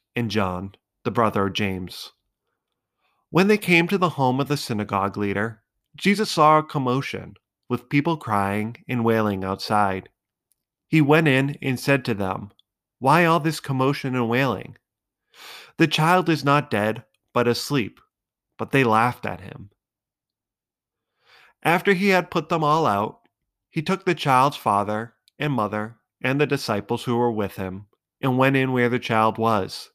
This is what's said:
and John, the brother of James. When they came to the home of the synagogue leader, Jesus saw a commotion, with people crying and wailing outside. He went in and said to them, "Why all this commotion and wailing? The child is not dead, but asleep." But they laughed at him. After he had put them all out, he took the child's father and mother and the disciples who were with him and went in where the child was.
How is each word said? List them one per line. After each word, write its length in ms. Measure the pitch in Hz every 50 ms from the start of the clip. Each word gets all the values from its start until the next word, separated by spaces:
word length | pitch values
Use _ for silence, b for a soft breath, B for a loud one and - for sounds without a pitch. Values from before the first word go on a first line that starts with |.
| _ _ -
and 160 | 120 120 110
John, 420 | 95 107 101 92 90 90 95 98 - _ _ _ _ _ -
the 80 | 123
brother 360 | 104 120 113 107 - 107 98 98
of 60 | 98
James. 600 | - 107 98 95 92 92 87 - - - - _ _ _ _ _ _ _ _ _ _ _ _ _ _ _ _ _ _ _ _ _ _ _ _
When 180 | - 160 190 202
they 100 | 214 208
came 320 | - 175 180 165 170 170
to 80 | 202 196
the 140 | 180 165
home 280 | - - 135 127 123 131
of 80 | 139 135
the 80 | 147
synagogue 600 | 147 - - 123 104 104 104 104 98 98 101 95 101
leader, 440 | 104 101 98 101 104 117 113 - _ _ _ _ _ _ _
Jesus 360 | - - 185 202 196 220 -
saw 260 | - 175 151 151 156 151
a 60 | 151
commotion, 720 | 151 - 147 131 123 123 135 139 - - 95 - - 104 _ _ _ _ _ _ -
with 220 | 123 120 - -
people 260 | - 143 143 170 165
crying 640 | 156 - 120 107 101 98 98 101 107 107 113 117 - _ -
and 160 | 127 120 113
wailing 400 | 117 113 110 107 104 101 95 95
outside. 640 | 95 95 95 - - 110 104 104 98 95 95 - - _ _ _ _ _ _ _ _ _ _ _ _ _ _ _ -
He 140 | - 160
went 260 | 151 135 151 165 165 151
in 300 | 131 131 139 139 143 -
and 160 | - 135 127 120
said 280 | - - 139 135 127
to 80 | - 117
them, 380 | 95 98 95 95 - 101 104 _ _ _ _ _ _ _ _ _ -
"Why 260 | 120 135 147 170 175
all 160 | 165 165 170
this 180 | 143 165 151 -
commotion 560 | - - 135 131 131 135 135 - - 135 127
and 140 | 127 120 113
wailing? 480 | 117 127 139 131 104 - - - - _ _ _ _ _ _ _ _ _ _ B B B B B B B B B B
The 120 | B 160 156
child 420 | - - 156 165 180 185 175 170
is 160 | 160 143 131
not 260 | 143 143 147 143 -
dead, 340 | - 104 104 110 110 117 - _ _ _ _ _ -
but 140 | 123 120 120
asleep." 520 | 120 - - - 147 139 110 104 - _ _ _ _ _ _ _ _ _ _ _ _ -
But 140 | 113 -
they 140 | - 135 131
laughed 400 | 113 107 110 117 123 - - -
at 160 | - 95 -
him. 280 | 90 92 - - 98 98 _ _ _ _ _ _ _ _ _ _ _ _ _ _ _ _ _ _ _ _ _ _ _ _ _ _ _ _ _ b b b b b b b b b
After 320 | - 147 165 180 - 202 196
he 140 | 175 196 202
had 220 | 190 180 175 -
put 160 | - 175 160 -
them 160 | 180 165 160
all 220 | 147 151 165 156 120
out, 400 | 101 101 104 - - _ _ _ _ _ _ _ _ _ _ _
he 120 | - 165
took 240 | 151 165 190 185 -
the 100 | 180 165
child's 400 | - - 151 135 127 131 147 143
father 600 | - - 117 104 101 104 101 107 107 117 120 _ _ _ _ _ -
and 140 | 147 151
mother 480 | 139 120 107 101 104 107 107 110 117 _ _ _ _ _
and 180 | - 127 135 143
the 80 | 151 131
disciples 560 | 143 135 - - 107 101 98 - 120 117 -
who 140 | 131 120 120
were 140 | 120 120
with 260 | 113 107 101 95 - -
him 300 | 95 92 92 98 101 _ _ _ _ _ _ _
and 160 | - 135 127 127
went 180 | 131 135 135
in 160 | 135 131 131
where 180 | 127 127 123 120
the 80 | 120 120
child 400 | - - 117 110 110 110 101 -
was. 540 | 110 113 113 101 95 98 - - - -